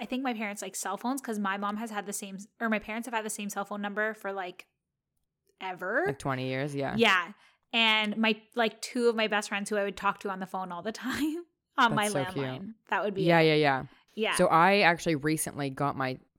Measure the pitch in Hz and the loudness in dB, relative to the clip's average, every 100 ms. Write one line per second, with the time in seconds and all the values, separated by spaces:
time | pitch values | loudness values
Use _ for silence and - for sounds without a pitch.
0 | 214 254 269 220 214 208 190 - 196 196 | -6 -4 -4 -4 -6 -8 -10 -8 -6 -4
1 | 240 277 - 214 202 202 202 214 226 208 | -4 -4 -4 -4 -2 -2 -4 -4 -6 -8
2 | 196 202 196 190 208 _ 226 214 208 220 | -6 -8 -10 -12 -16 _ -2 -2 -2 -8
3 | 240 226 214 214 202 202 196 208 202 202 | -4 -4 -4 -6 -6 -6 -6 -6 -4 -2
4 | 214 214 196 196 180 180 - _ _ _ | -2 -2 -6 -6 -8 -12 -20 _ _ _
5 | _ _ _ _ _ _ 190 180 185 247 | _ _ _ _ _ _ -10 -6 -2 0
6 | 370 143 143 131 131 131 147 139 135 220 | 0 0 -2 -2 -2 -2 -2 -2 -2 4
7 | 226 185 170 - _ _ _ 233 226 214 | 4 4 2 -10 _ _ _ 2 4 4
8 | 214 208 220 214 - 240 226 220 - 254 | 0 0 2 0 -2 0 0 -2 -6 2
9 | 233 226 220 208 208 202 202 208 202 190 | 2 4 2 0 -2 -4 -2 0 -2 0
10 | 202 190 202 185 185 190 185 175 196 220 | -2 -2 -6 -6 -6 -8 -8 -8 -8 -8
11 | 233 226 302 330 349 _ _ - 240 214 | -6 -2 -2 -4 -10 _ _ 2 4 4
12 | 208 185 135 143 135 131 202 - _ 196 | 0 0 -2 -4 -4 -6 -10 -16 _ -2
13 | 196 190 165 170 160 151 147 131 139 - | -2 2 4 6 6 6 4 2 -4 -16
14 | _ - 214 170 180 160 180 202 170 170 | _ -4 -2 2 4 6 6 6 4 4
15 | 175 151 151 156 - - 139 135 143 131 | 0 0 0 0 -2 -4 -6 -2 -4 -2
16 | 131 131 _ | -4 -6 _